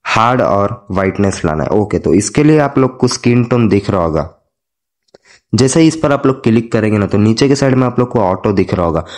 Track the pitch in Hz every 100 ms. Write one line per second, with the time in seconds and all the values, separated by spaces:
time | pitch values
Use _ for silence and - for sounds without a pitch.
0 | - 110 117 127 78 101 101 - - 95
1 | 95 92 98 - 82 78 65 101 101 85
2 | - 87 - - 151 156 139 - 131 -
3 | 123 - 123 120 120 123 110 98 104 98
4 | 82 78 76 _ _ _ _ _ _ _
5 | _ _ _ _ _ 107 131 165 160 160
6 | 151 139 - 131 123 113 117 113 107 107
7 | 95 104 107 113 139 135 139 127 123 120
8 | 123 120 92 95 110 98 92 90 85 80
9 | 82